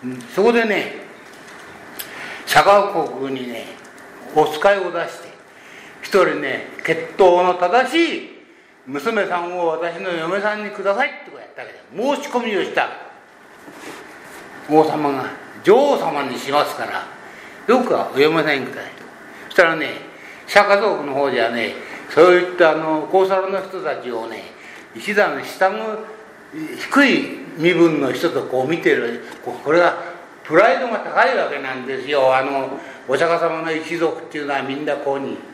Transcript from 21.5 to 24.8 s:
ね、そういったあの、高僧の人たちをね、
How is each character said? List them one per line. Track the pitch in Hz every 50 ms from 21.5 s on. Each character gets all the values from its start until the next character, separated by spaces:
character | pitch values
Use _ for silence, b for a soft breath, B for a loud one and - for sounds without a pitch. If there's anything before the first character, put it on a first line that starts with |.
ね、 | 120 120 110 104 92 - B B B B B B -
そ | 147 165 180
う | 180
い | 180 175 180 -
っ |
た | - 175 160
あ | 156
の、 | 160 160 160 156 156 147 135 -
高 | 190 190
僧 | 190 196 190 190 190
の | 196 190 -
人 | - - 185 156
た | 156 135
ち | - - 123
を | 117 113 113
ね、 | 113 113 - - - - B B B B B